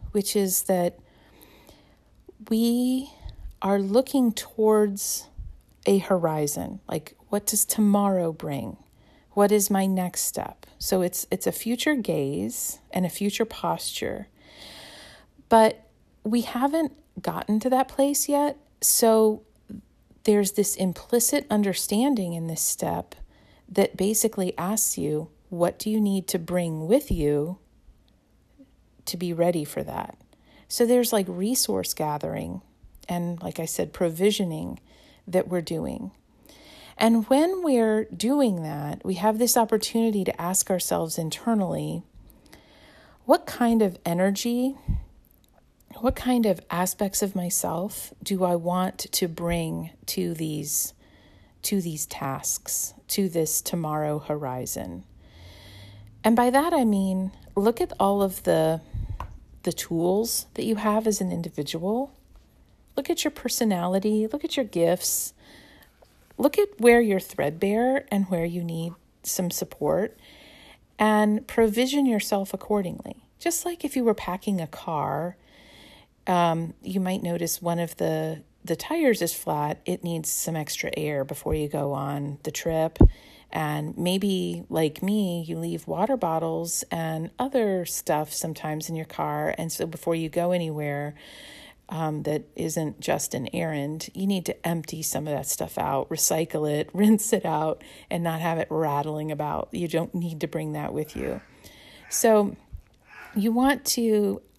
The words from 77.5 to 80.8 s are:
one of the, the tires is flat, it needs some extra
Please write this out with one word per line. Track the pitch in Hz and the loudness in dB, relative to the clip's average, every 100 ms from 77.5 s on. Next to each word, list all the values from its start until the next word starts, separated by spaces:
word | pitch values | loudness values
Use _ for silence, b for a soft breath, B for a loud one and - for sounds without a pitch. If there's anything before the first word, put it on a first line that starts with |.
| - | -4
one | 170 170 | -2 -2
of | 165 - | -2 -2
the, | 165 156 160 160 - _ | -2 0 -2 -6 -14 _
the | - 165 | -6 -6
tires | - 339 285 202 | -2 2 4 2
is | 170 | 0
flat, | - - 151 151 - - | -4 -4 -2 -2 -4 -6
it | 180 | -6
needs | 170 165 156 | -4 -4 -4
some | - - 165 | -4 -4 -4
extra | 151 - | -4 -6